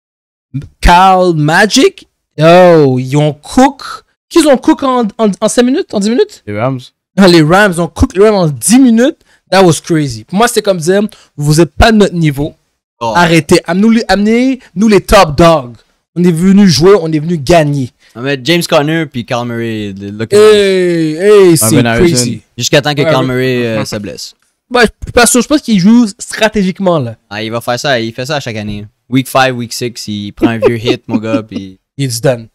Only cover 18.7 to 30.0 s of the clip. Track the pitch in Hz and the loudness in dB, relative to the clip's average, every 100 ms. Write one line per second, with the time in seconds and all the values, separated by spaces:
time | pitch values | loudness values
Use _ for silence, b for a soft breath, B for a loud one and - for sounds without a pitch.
18.7 | 160 147 165 156 120 101 123 120 117 117 | 0 0 -4 -6 -8 -6 -6 -6 -6 -6
19.7 | 110 104 98 101 104 113 208 214 208 196 | -6 -8 -10 -12 -10 0 4 4 4 2
20.7 | 190 180 170 160 156 208 208 185 160 110 | 0 -2 -2 -4 -2 2 4 4 2 2
21.7 | 117 117 117 117 127 117 113 _ - 120 | 0 0 2 2 0 -2 -6 _ -10 -2
22.7 | 151 147 143 131 131 131 127 131 123 117 | -2 0 -2 -2 -2 -2 -2 -2 -2 -4
23.7 | 110 107 110 98 64 - _ _ _ - | -4 -6 -10 -10 -14 -18 _ _ _ -6
24.7 | 247 220 - - 247 233 240 - 294 - | -2 -2 -4 -6 0 2 2 0 -2 0
25.7 | 202 196 240 214 - - - 214 208 185 | 2 4 4 2 -6 -14 -4 -4 -2 -4
26.7 | 180 185 160 117 110 _ 107 110 117 - | -2 -2 -2 -4 -10 _ -10 -8 -6 -6
27.7 | 120 147 120 113 127 127 147 123 110 104 | -4 -2 -2 -4 -8 -8 -8 -8 -10 -10
28.7 | 104 104 _ _ 131 127 131 131 120 117 | -12 -14 _ _ -4 -2 0 0 -2 -10
29.7 | - 123 - | -8 -10 -10